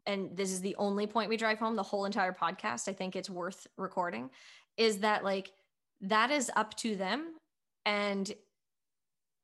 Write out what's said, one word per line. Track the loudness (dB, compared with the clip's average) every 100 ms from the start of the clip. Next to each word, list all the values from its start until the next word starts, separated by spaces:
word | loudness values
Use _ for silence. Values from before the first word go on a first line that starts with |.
and | -4 -2 -4 -4
this | -2
is | -2
the | -4 0
only | 0 0 0
point | 0 0
we | 2
drive | 2 2
home | 0 0
the |
whole | -2 -2
entire | 0 0 0
podcast, | 0 -2 -2 -4 -4 -4
I |
think | -4 -4 -6
it's | -6
worth | -6 -6 -8 -14 -8
recording, | -6 -2 -2 -2 -8 -14 -20 -20 _ 2
is | 4 4
that, | 2 2
like, | 2 -2 -4 _ _ _ _ -8
that | 4 4 6
is | 4 2
up | 2 0 -2
to | -2 -2
them. | 0 -2 -4 -12 _ _ _ _ 0
And, | 0 0 0 -4 -8 _ _ _ _ _ _ _ _ _ _